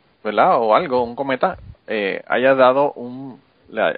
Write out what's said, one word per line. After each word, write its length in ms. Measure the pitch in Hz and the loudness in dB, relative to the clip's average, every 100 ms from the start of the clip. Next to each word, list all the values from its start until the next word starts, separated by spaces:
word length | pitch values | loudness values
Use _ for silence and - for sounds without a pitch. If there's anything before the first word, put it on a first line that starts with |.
| _ _ | _ _
¿verdad? 340 | 107 104 151 160 | -4 0 2 2
O 160 | 113 110 | 2 2
algo, 280 | 175 127 | 2 -2
un 120 | 120 120 | -2 -6
cometa, 420 | 139 131 185 - - - - | -6 -2 -4 -4 -14 -20 -8
eh, 360 | 107 98 90 - | -4 -4 -6 -4
haya 280 | 117 131 131 | 0 2 4
dado 360 | 127 131 147 | 4 4 0
un, 460 | - 123 127 135 120 _ _ _ | -4 -12 -14 -16 -18 _ _ _
le 100 | 110 | -2
ha-, 140 | 90 | -2